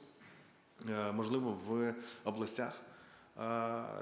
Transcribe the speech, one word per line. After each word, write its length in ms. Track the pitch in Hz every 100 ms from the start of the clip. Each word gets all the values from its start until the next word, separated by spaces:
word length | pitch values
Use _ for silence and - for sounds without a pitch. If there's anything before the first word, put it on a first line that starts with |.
| - - - - - - - - 113
е, 220 | 107 104
можливо, 460 | 107 110 131 127 98 95
в 260 | 113 120 120 - -
областях, 560 | 104 107 107 - 120 - - - - - - -
е, 460 | 113 117 113 117 107 104